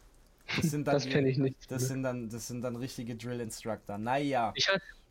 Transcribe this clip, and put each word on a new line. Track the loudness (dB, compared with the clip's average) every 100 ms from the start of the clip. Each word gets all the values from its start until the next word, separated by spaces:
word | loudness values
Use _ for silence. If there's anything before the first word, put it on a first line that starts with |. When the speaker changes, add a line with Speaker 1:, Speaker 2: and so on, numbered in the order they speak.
| -20 -20 -20 _ -6
Speaker 1:
Das | 0 2
sind | 2 4
dann | 2
Speaker 2:
Das | 4
kenn | 4 4
ich | 4
Speaker 1:
die, |
Speaker 2:
nicht. | 2 0 -6
Speaker 1:
das | -2 0
sind | 0
dann, | -2 -2 -4
das | -8 -8
sind | -4
dann | -4 -4
richtige | -6 -6 -8 -6
Drill-Instructor. | -6 -4 -6 -6 -4 -6 -4 -4
Naja. | 0 2 2 2 2
Speaker 2:
Ich | 2 2
hatte | 2 -2 -20 -16